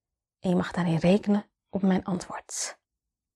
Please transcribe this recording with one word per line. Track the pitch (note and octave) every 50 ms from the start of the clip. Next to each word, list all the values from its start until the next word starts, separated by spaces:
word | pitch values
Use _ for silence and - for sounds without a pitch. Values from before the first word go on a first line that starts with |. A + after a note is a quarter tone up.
| _ _ _ _ _ _ _ _
en | - F#3+
je | F3
mag | F#3 F3 -
daarin | - F3+ F3 F3 E3
rekenen | D#3+ - F3 F#3+ G#3 - G3+ G3+ G#3 - _ _ _ _ _
op | - F#3+
mijn | G3 F#3+ F#3 F#3+ -
antwoord. | - F3+ F3 - - - - - - - - - - - - _ _ _ _ _ _ _ _ _ _ _